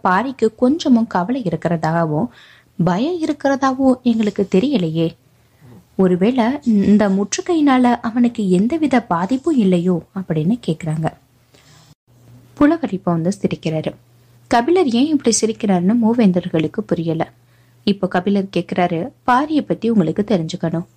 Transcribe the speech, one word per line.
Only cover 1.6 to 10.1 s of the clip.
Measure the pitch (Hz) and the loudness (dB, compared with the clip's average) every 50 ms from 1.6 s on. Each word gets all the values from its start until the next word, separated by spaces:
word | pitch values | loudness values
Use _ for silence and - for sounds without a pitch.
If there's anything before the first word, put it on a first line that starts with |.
| - 165 175 160 160 156 160 170 170 156 151 151 226 247 - - - - - _ _ _ _ - 165 | -2 -2 -2 -2 -2 -2 0 0 0 0 -2 -2 -4 -4 -8 -12 -20 -20 -20 _ _ _ _ -2 0
பயம் | 180 175 190 254 330 370 339 | 0 0 0 -2 -2 -4 -4
இருக்கிறதாவோ | 311 311 294 - - 277 277 269 277 269 262 262 269 262 247 247 | -4 -4 -4 -2 -2 -2 0 0 0 0 0 2 2 2 2 2
எங்களுக்கு | - 247 226 226 220 208 - - 196 190 - | 0 0 0 0 0 -2 -2 -2 -2 0 2
தெரியலையே. | 185 214 294 285 208 175 160 156 165 165 170 170 _ _ _ _ _ _ _ _ _ - - - - _ _ _ | 2 2 2 0 0 -2 -2 0 0 -2 -2 -4 _ _ _ _ _ _ _ _ _ -20 -20 -20 -20 _ _ _
ஒருவேளை | - 190 185 180 170 185 233 262 262 220 233 277 294 | 2 2 2 2 2 2 0 2 2 0 0 -2 -2
இந்த | - 240 214 196 190 190 208 202 214 196 | 0 0 2 2 4 4 4 4 4 2
முற்றுகையினால | 190 196 202 - - - 370 - 349 320 294 285 262 254 247 247 240 - | 0 0 -2 -4 -6 -6 -4 -2 0 2 4 4 4 4 4 2 2 0
அவனுக்கு | - 233 214 247 240 233 240 - 208 185 | -2 -4 0 0 0 0 0 -2 0 2
எந்தவித | 180 180 208 247 330 320 311 277 - 240 | 2 2 2 0 0 -2 0 0 0 0
பாதிப்பும் | - - 175 165 185 196 262 262 - 349 311 | 0 0 -4 -2 -2 -2 -4 -2 -2 0 0
இல்லையோ?" | 254 202 190 185 175 170 185 180 160 - _ | 2 2 2 2 2 2 0 -2 -2 -4 _